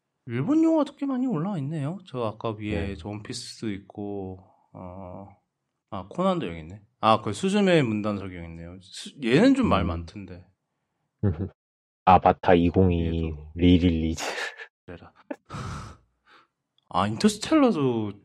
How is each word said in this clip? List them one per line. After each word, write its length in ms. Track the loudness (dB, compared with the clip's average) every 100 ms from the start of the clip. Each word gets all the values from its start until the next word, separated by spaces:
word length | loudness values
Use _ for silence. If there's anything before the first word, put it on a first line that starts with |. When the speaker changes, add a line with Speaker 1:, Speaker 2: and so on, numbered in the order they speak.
| _ _ -8
Speaker 1:
일본 360 | -4 0 2
영화도 340 | 4 4 0 -4
꽤 100 | -4
많이 200 | -2 -2
올라와 320 | -2 -2 -4
있네요. 400 | -4 -4 -4 -6 -10
저 160 | -6
아까 260 | -6 -4 -6
위에 380 | -6 -4 -4 -4
Speaker 2:
네. 60 | -8
Speaker 1:
저 120 | -10
원피스 580 | -10 -10 -12 -12 -8 -6
있고, 680 | -6 -10 -12 -8 -8 -10 -12 -18 _ _
어, 560 | -18 -16 -14 -14 -16 -18 -20 _ _ _ _ -14
아, 160 | -12 -10
코난도 400 | -4 -2 -2 -4
여기 120 | -8
있네. 200 | -12 -16 _ _
아, 200 | 2 2
그 120 | 2
스즈메 500 | -4 -2 2 4 4
문단속이 520 | 4 0 -2 -4 -6 -10
여기 100 | -12
있네요. 320 | -12 -14 -16
스-, 340 | -18 -18 -16 -6
얘는 300 | 2 4 6 4
좀 120 | 4
말 140 | 2
Speaker 2:
음. 40 | 0
Speaker 1:
많던데. 560 | -4 -8 -14 -14 -16 -20 _ _ _ _ _ _ _
Speaker 2:
<laughs> 340 | -2 -2 -6 _ _ _ _ _
아바타 500 | 6 6 6 2 4
이공이 520 | 4 6 4 4 2 -2 -2 -4
Speaker 1:
얘도. 240 | -6 -12
Speaker 2:
리릴리즈. 680 | 2 6 6 6 2 0 -4 -6 -6 -8 -12 -20 _ -20
Speaker 1:
그래라. 260 | -18 -20 _ -16 -16 -14
<laughs> 560 | -12 -10 -10 -14 -18 _ _ _ -20 _ _ _ _ -6
아, 180 | -2 0
인터스텔라도 1040 | 2 2 2 0 4 4 4 0 0 -4 -8